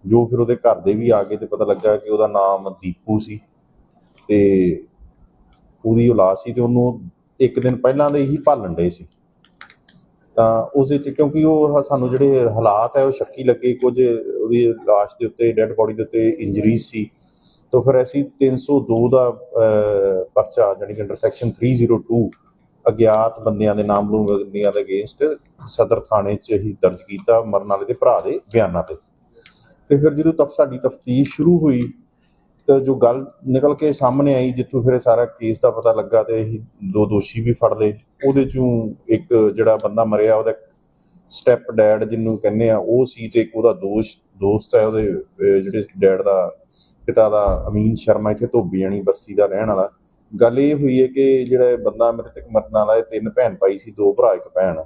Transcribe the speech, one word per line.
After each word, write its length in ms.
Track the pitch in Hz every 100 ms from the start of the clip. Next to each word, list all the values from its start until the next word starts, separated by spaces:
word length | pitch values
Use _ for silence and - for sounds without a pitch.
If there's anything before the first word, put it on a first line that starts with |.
| -
ਜੋ 200 | 117 117
ਫਿਰ 120 | 117
ਉਹਦੇ 180 | 117 123
ਘਰ 240 | 120 95
ਦੇ 140 | 90
ਵੀ 160 | 107 117
ਆ 120 | 107
ਗਏ 140 | 98 104
ਤੇ 100 | 107
ਪਤਾ 180 | 104
ਲੱਗਾ 320 | 104 95 107 104
ਕਿ 140 | 107
ਉਹਦਾ 160 | 107 107
ਨਾਮ 480 | 104 98 98 98 92
ਦੀਪੂ 360 | 95 87 - 107
ਸੀ 220 | 107 107 _ _ _ _ _ _ _ _ -
ਤੇ 560 | 104 98 95 90 82 - _ - _ _ _ _ _ _ _
ਉਹਦੀ 240 | 113 117 120
ਉਹ 60 |
ਲਾਸ਼ 260 | 107 92 98
ਸੀ 80 | 120
ਤੇ 80 | 120
ਉਹਨੂੰ 400 | 120 120 123 120 - _ _ _
ਇੱਕ 180 | 131 -
ਦਿਨ 160 | 123 123
ਪਹਿਲਾਂ 340 | 127 139 147
ਦੇ 120 | 143
ਹੀ 160 | 139 147
ਭਾਲਣ 360 | - 139 95
ਡਏ 160 | 82 87
ਸੀ। 160 | - 78 _ _ _ _ _ - _ _ _ _ _ _
ਤਾਂ 440 | - 113 113 117 143
ਉਸ 100 | 135
ਦੇ 80 | 143
ਉੱਤੇ 140 | 143
ਕਿਉਂਕਿ 340 | 139 147 151
ਉਹ 340 | 156 156 151 147
ਹ-, 40 |
ਸਾਨੂੰ 280 | 139 139 127
ਜਿਹੜੇ 300 | 127 139 135
ਹਾਲਾਤ 560 | 120 107 113 104 117 139
ਹੈ 80 |
ਉਹ 60 | 135
ਸ਼ੱਕੀ 340 | 135 - -
ਲੱਗੇ, 300 | 123 120 127
ਕੁਝ 260 | 120 127 123 123 117 - 104
ਉਹਦੀ 260 | 110 120 120
ਲਾਸ਼ 500 | 110 - 104 104 -
ਦੇ 60 | 113
ਉੱਤੇ, 260 | - 117
ਡੈੱਡ 220 | 110 110
ਬੋਡੀ 200 | 110 107
ਦੇ 80 | 110
ਉੱਤੇ 340 | 107 117 - -
ਇੰਜਰੀਜ਼ 440 | 104 101 107 113
ਸੀ, 260 | - 113 101 _ _ _ - - _
ਤਾਂ 100 | 123
ਫਿਰ 200 | 120 127
ਅਸੀਂ 220 | 127 143
ਤਿੰਨ 320 | 139 _ 135 127
ਸੌ 240 | - 143
ਦੋ 280 | 117 113 120
ਦਾ, 200 | 127 123
ਅਹ, 960 | 117 - 117 110 107 104 101 98 95 92
ਪਰਚਾ, 400 | 104 107 - 104
ਜਾਣੀ 200 | 95 101
ਕਿ 80 | 104
under 140 | 101 98 110
section 220 | - 117
three 360 | - 120 123
zero 180 | 117 113
two 260 | - 117 104 - _ _ _ _ 113
ਅਗਿਆਤ 520 | 107 110 107 113 -
ਬੰਦਿਆਂ 360 | 110 104 107 104
ਦੇ, 60 |
ਨਾਮਲੂਮ 440 | 104 101 104 107 104
ਬੰਦਿਆਂ 460 | 101 101 101 104
ਦੇ 80 | 101
against 580 | 95 98 107 - 151 143 _ _ -
ਸਦਰ 340 | - 98 113
ਥਾਣੇ 360 | - 107 101 104
'ਚ 160 | -
ਹੀ 240 | 107 104 95
ਦਰਜ 200 | 92 90
ਕੀਤਾ, 380 | - 98 101 113
ਮਰਨ 260 | 110 101 101
ਵਾਲੇ 180 | 98
ਦੇ 100 | 101
ਭਰਾ 260 | 120 127 104
ਦੇ 200 | 92 165 _
ਬਿਆਨਾਂ 300 | 113 98 87
ਤੇ। 120 | - 80 _ _ _ _ _ _ _ _ _
ਤੇ 80 | 143
ਫਿਰ 180 | 151
ਜਦੋਂ 180 | 147 160
ਤਫ-, 220 | 160 143 -
ਸਾਡੀ 220 | 139 127
ਤਫਤੀਸ਼ 520 | 127 - - 123 139
ਸ਼ੁਰੂ 240 | - 156 175
ਹੋਈ 340 | 156 123 120 - _ _ _ _ _ _ -
ਤਾਂ 140 | 135
ਜੋ 140 | 135
ਗੱਲ 320 | 131 117 131 135 _ 131
ਨਿਕਲ 260 | 131 143
ਕੇ 180 | 143 151
ਸਾਹਮਣੇ 420 | 139 131 135 143
ਆਈ, 160 | 131 127
ਜਿੱਥੋਂ 320 | 127 120 131
ਫਿਰ 100 | 120
ਇਹ 60 | 127
ਸਾਰਾ 260 | 123 113
ਕੇਸ 360 | 120 - 113 110
ਦਾ 100 | 123
ਪਤਾ 220 | 113 113
ਲੱਗਾ 300 | 110 98 113
ਤੇ 200 | 110 113
ਅਸੀਂ 180 | 110 110 113 _
ਦੋ 220 | 98 101 104
ਦੋਸ਼ੀ 360 | 104 - 117
ਵੀ 100 | 113
ਫੜ 260 | 117 110 107
ਲਏ। 200 | 107 107 _ _ 135
ਉਹਦੇ 160 | 135
ਚੋਂ 500 | 135 131 127 117 110 - -
ਇੱਕ 440 | 110 - 117 107 98
ਜਿਹੜਾ 200 | 110 110
ਬੰਦਾ 280 | 110 107
ਮਰਿਆ 320 | 113 104 107 110
ਉਹਦਾ 160 | 113 113 _ _ _ _ _ _ _
ਸਟੈਪ 420 | - - 120 -
ਡੈਡ 340 | 113 107 107
ਜਿਹਨੂੰ 340 | 110 110 113 107
ਕਹਿੰਦੇ 320 | 104 107 117
ਆ 80 | 110
ਉਹ 260 | 90 123 127
ਸੀ, 220 | - 110
ਤੇ 120 | 117
ਇੱਕ 100 | 107
ਉਹਦਾ 180 | 113 113
ਦੋਸ਼-, 460 | 95 98 107 110 - _ 98
ਦੋਸਤ 380 | 98 107 - 117
ਹੈ 100 | 107
ਉਹਦੇ, 260 | 110 104
ਅਹ, 480 | 82 - - 101 98
ਜਿਹੜੇ 240 | 98 107 101 95
ਡੈਡ 240 | 98 95
ਦਾ, 340 | 98 95 90 - _ _ _ _ -
ਪਿਤਾ 220 | 117 107
ਦਾ, 360 | 104 101 87 -
ਅਮੀਨ 260 | 104 107
ਸ਼ਰਮਾ, 360 | 113 - 101 107
ਇੱਥੇ 160 | 107 117
ਧੋਬੀ 340 | 120 90 95
ਜਾਣੀ 220 | 95 101
ਬਸਤੀ 320 | 95 98 -
ਦਾ 120 | 101 101
ਰਹਿਣ 220 | 95 110
ਵਾਲਾ। 220 | 98 98 _ _ _ _ 107
ਗੱਲ 180 | 117 123
ਇਹ 160 | 143
ਹੋਈ 280 | 147 143 127
ਹੈ 40 | 127
ਕਿ 380 | 131 135 135
ਜਿਹੜਾ 260 | 120 127 123
ਇਹ 80 | 120
ਬੰਦਾ 340 | 104 107 117
ਮ੍ਰਿਤਕ 320 | 117 110 - -
ਮਰਨ 200 | 110 107
ਵਾਲਾ, 240 | 107 107 113
ਇਹ 60 |
ਤਿੰਨ 280 | 113 110 110
ਭੈਣ 240 | 107 120
ਭਾਈ 220 | 92 98 98
ਸੀ, 140 | 113
ਦੋ 220 | 104 101
ਭਰਾ 220 | 98 117
ਇੱਕ 140 | 92 -
ਭੈਣ। 340 | - 92 80